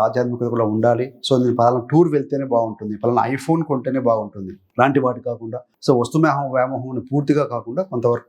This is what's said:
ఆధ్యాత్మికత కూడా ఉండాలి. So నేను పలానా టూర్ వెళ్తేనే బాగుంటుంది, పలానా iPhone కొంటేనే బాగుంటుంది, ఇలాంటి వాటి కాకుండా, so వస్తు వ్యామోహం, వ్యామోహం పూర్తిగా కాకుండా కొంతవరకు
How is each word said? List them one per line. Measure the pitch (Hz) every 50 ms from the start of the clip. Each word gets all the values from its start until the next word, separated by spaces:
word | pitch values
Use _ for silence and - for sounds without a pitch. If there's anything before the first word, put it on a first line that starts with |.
| 107
ఆధ్యాత్మికత | 113 113 123 123 123 120 117 120 117 120
కూడా | 117 113 107 107
ఉండాలి. | 110 113 120 117 113 127 131 - - -
So | - 135 127
నేను | 123 120 120 120
పలానా | 117 120 127 120 117 -
టూర్ | 147 160 175 160 147
వెళ్తేనే | 139 131 - 147 139 135 131 120
బాగుంటుంది, | 117 113 110 104 - 107 107 107 101 -
పలానా | 117 123 113 107 120 139
iPhone | 135 - - 165 165 156 151
కొంటేనే | 139 127 117 131 131 131 123
బాగుంటుంది, | 117 113 110 107 98 - 101 95 92 - - _ _ _
ఇలాంటి | 123 123 143 139 143 127
వాటి | 123 123 123 -
కాకుండా, | 123 117 110 117 113 123 123 - _ _ _ -
so | - 135 120
వస్తు | 117 - - 156 160
వ్యామోహం, | 151 139 143 143 131 127
వ్యామోహం | 127 127 131 135 123 127 131 131 120 - -
పూర్తిగా | 135 147 143 143 147 147 139 113 120
కాకుండా | 117 110 117 127 180 190 190
కొంతవరకు | 135 120 120 120 117 117 -